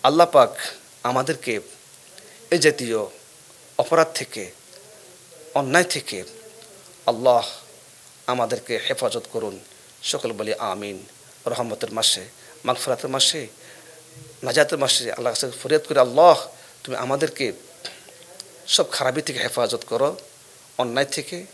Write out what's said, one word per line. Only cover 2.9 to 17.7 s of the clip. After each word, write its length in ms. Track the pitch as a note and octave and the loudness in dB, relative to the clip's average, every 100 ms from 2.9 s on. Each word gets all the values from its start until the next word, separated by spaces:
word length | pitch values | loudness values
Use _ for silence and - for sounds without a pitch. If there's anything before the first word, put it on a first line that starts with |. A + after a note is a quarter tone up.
| A2 G2+ - - - - - - - | -4 -6 -12 -20 -20 -20 -20 -8 -4
অপরাধ 320 | B2+ D#3+ D#3+ - | 2 2 2 -2
থেকে, 240 | C3 A2+ F2+ - - - - - - - - - - C#3+ | -8 -10 -12 -16 -20 -20 -20 -20 -20 -20 -20 -20 -6 -4
অন্যায় 280 | C3+ E3 F3+ | 2 2 2
থেকে 240 | D3+ - G2 F#2+ - - - - - - - - | -4 -6 -12 -12 -18 -20 -20 -20 -20 -20 -4 -2
আল্লাহ 380 | A2+ B2+ A#2+ - - - - - - - - - | 2 4 4 2 -12 -18 -20 -20 -20 -20 -10 -4
আমাদেরকে 420 | B2+ A2+ A#2 - A2+ - | -2 0 -2 -4 -6 -4
হেফাজত 380 | C3 A#2+ A#2 - | -2 -2 -4 -6
করুন। 200 | A2+ G#2+ G2 - - - - - | -6 -6 -10 -18 -20 -20 -12 -8
সকল 200 | D3 A#2 G#2+ | -4 -6 -6
বলি 140 | G#2+ G#2 G#2+ | -6 -4 -4
আমিন। 260 | F#2+ G#2 F#2+ - - - - - | -4 -8 -12 -16 -20 -20 -10 -6
রহমতের 380 | A#2 A#2+ G#2 A2+ A2 | -4 -4 -4 -6 -2
মাসে, 240 | A2 - F#2 - - - | 0 0 -6 -18 -20 -6
মাগফিরাতের 460 | A#2 B2+ - B2 C3+ | -2 -2 -2 -2 -2
মাসে, 260 | C3+ - D#3 A2+ - - - - - - - - - C3 | 0 0 0 -10 -16 -20 -20 -20 -20 -20 -20 -20 -8 0
নাজাতের 320 | B2+ D3 D3+ | 2 2 2
মাসে 200 | C3+ - A#2+ - | 0 0 -2 -4
আল্লাহর 180 | B2 A2 | -4 -2
কাছে 100 | C3 - | -6 -8
ফরিয়াদ 240 | - D#3 - | 0 0 2
করি, 100 | C#3+ B2+ | 4 4
আল্লাহ 300 | C3 F3 D3+ - - - - | 8 8 8 2 -16 -20 -18
তুমি 140 | - A2+ | -8 -6
আমাদেরকে 420 | B2+ C#3 D#3 - B2 F2 - | -2 -2 -2 -2 -6 -6 -18